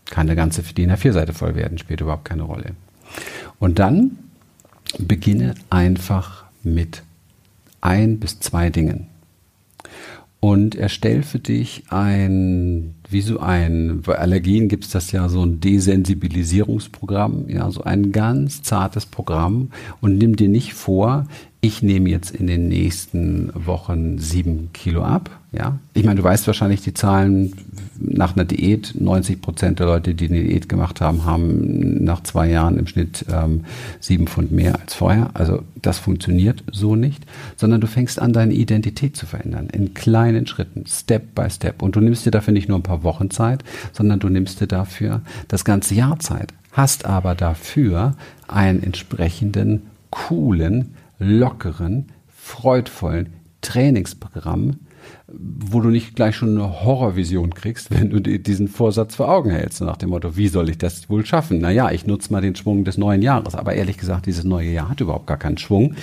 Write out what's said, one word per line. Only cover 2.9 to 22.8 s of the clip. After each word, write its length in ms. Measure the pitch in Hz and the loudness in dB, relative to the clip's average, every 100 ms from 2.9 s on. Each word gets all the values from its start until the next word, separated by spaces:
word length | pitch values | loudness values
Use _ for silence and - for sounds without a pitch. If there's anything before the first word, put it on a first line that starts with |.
| _ - - - - - - | _ -20 -16 -14 -16 -18 -2
Und 200 | 98 82 | 0 4
dann 400 | 98 156 262 - - _ _ _ _ _ - - | 4 4 2 0 -18 _ _ _ _ _ -14 -6
beginne 560 | 90 101 - 104 123 - - | -2 0 2 2 0 -4 -2
einfach 760 | 90 90 90 - 98 90 - - _ | 2 4 2 0 -2 -2 -12 -20 _
mit 400 | 87 82 85 - - _ _ _ _ _ _ _ | -2 -2 -2 -6 -20 _ _ _ _ _ _ _
ein 380 | - 95 110 110 | 0 2 2 0
bis 220 | 110 - | -4 -8
zwei 280 | - 87 87 | -4 0 0
Dingen. 380 | 82 80 80 - - _ _ _ _ _ _ - - - - - _ | 2 0 -2 -8 -20 _ _ _ _ _ _ -20 -20 -20 -20 -20 _
Und 360 | 104 101 104 - | 2 4 4 0
erstell 480 | 104 - 113 117 | -4 -2 0 0
für 160 | 143 120 | 0 -6
dich 420 | - 113 117 - - | -2 -2 -2 -8 -6
ein, 1040 | 92 101 101 95 95 92 90 90 85 80 80 - | -2 0 2 2 2 2 2 0 -2 -4 -12 -4
wie 120 | 98 | -2
so 180 | 101 113 | 0 -2
ein, 600 | 90 90 82 82 82 82 | 0 2 2 2 0 -2
bei 160 | - - | -2 0
Allergien 500 | 85 92 90 104 110 | 2 2 2 2 2
gibt's 220 | 104 - | 0 -4
das 200 | 95 87 | -6 -4
ja, 180 | 95 90 | -2 0
so 140 | 90 | 2
ein 140 | 87 82 | 2 2
Desensibilisierungsprogramm, 1900 | 95 98 92 95 92 98 87 85 82 92 104 110 - - 98 101 104 - - | 4 4 4 4 2 0 0 -2 0 2 2 -2 -4 -14 -4 -2 0 -2 -4
ja, 200 | 92 90 | -4 -4
so 100 | 95 | -4
ein 300 | - 95 101 | -2 2 2
ganz 500 | 101 110 131 143 139 | 2 2 2 0 -4
zartes 440 | - 98 95 104 - | -2 -2 0 -4 -8
Programm 640 | - 98 82 82 110 131 - - - | -10 -4 0 0 0 -2 -8 -16 -2
und 160 | 107 98 | 2 4
nimm 200 | 113 107 | 4 4
dir 120 | 101 | 4
nicht 260 | 107 135 | 4 0
vor, 520 | - - 95 107 139 143 - - _ | -8 0 2 2 0 -4 -10 -20 _
ich 220 | 110 107 | -2 2
nehme 260 | 104 95 92 | 2 4 4
jetzt 220 | 87 87 | 2 -4
in 160 | - 90 | -4 -2
den 220 | 87 85 | 0 0
nächsten 840 | 87 | 2